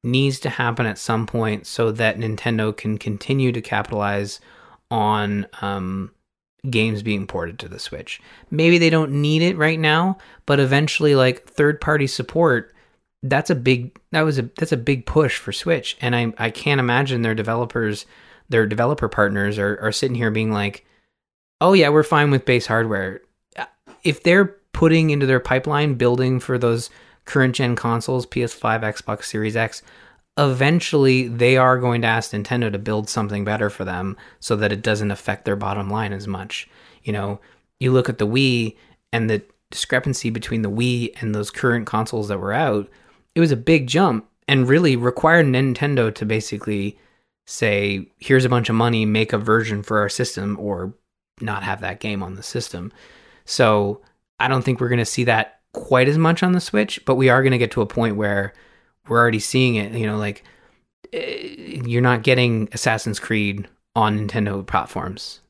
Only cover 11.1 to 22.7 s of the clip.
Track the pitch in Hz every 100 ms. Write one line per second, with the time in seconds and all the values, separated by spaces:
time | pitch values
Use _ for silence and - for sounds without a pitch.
11.1 | 139 127 127 - - 147 151 - 151 135
12.1 | - - 160 165 120 - _ _ _ _
13.1 | _ 135 135 - 147 127 123 123 - _
14.1 | 160 156 135 117 - 160 131 117 135 -
15.1 | 156 139 - - - 170 156 - - 123
16.1 | 120 117 - 113 - 151 139 123 120 139
17.1 | 123 113 110 107 117 120 120 110 104 -
18.1 | - - - _ 117 107 110 120 151 113
19.1 | - 101 101 101 104 101 101 107 - 135
20.1 | 123 117 110 110 104 101 - _ _ _
21.1 | _ _ _ _ _ 175 190 147 151 151
22.1 | 151 147 135 - 123 -